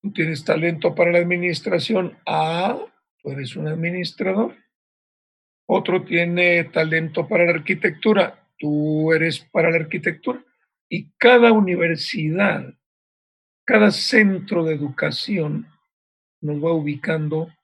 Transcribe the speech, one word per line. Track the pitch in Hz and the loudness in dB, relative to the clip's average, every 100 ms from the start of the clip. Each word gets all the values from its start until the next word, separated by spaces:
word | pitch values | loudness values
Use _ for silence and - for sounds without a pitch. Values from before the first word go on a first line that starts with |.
"Tú | 202 | -8
tienes | - 160 151 | -4 -4 -4
talento | - 160 170 160 175 | -2 0 0 0 -2
para | 165 175 | 2 2
la | 175 | 2
administración". | 175 175 175 160 - 175 - 214 175 - - | 2 -2 -2 -4 -2 -4 0 -2 -2 -8 -6
"Ah, | 156 160 165 196 254 440 _ _ _ | -2 -2 -2 -2 -4 -10 _ _ _
tú | 143 | -10
eres | 135 127 - | -10 -10 -8
un | 151 | -6
administrador". | 160 170 180 170 - 185 190 240 - _ _ _ _ _ _ _ _ _ _ - | -4 -4 -4 -8 -4 -2 -2 -4 -6 _ _ _ _ _ _ _ _ _ _ -2
Otro | - - 185 | -2 0 -2
tiene | - 170 170 175 175 175 | 0 -2 0 2 2 2
talento | 165 165 160 160 160 180 156 | 0 -2 0 -2 -2 -4 -2
para | 196 175 | 2 2
la | |
arquitectura. | 170 147 123 - - 220 214 175 - _ _ | 0 -2 -2 -2 0 2 4 2 -4 _ _
"Tú | 151 147 151 151 156 | -4 -2 0 0 2
eres | 160 165 - | 2 2 -4
para | _ 180 165 | _ 0 2
la | 165 | 0
arquitectura". | 156 196 185 - - - _ _ _ _ _ | -2 -4 -6 -4 -8 -8 _ _ _ _ _
Y | 269 208 | -10 -10
cada | _ 240 247 233 | _ 6 8 8
universidad, | 220 190 175 170 160 - 220 156 170 202 101 131 - _ _ _ _ _ _ _ _ | 6 4 2 0 -2 -6 -4 -2 0 0 -2 -8 -18 _ _ _ _ _ _ _ _
cada | - 220 208 | 0 4 4
centro | - - 240 208 190 190 175 | 2 2 4 4 2 -2 -2
de | 160 | 0
educación | 151 143 131 147 135 - 196 151 151 - _ _ _ _ _ _ _ | -2 -4 -4 -4 -4 -6 -4 -2 -6 -8 _ _ _ _ _ _ _
nos | 151 147 | -8 -4
va | 160 | -2
ubicando | 165 147 143 - 160 151 156 165 _ | -2 -2 -6 -4 -4 -2 -4 -6 _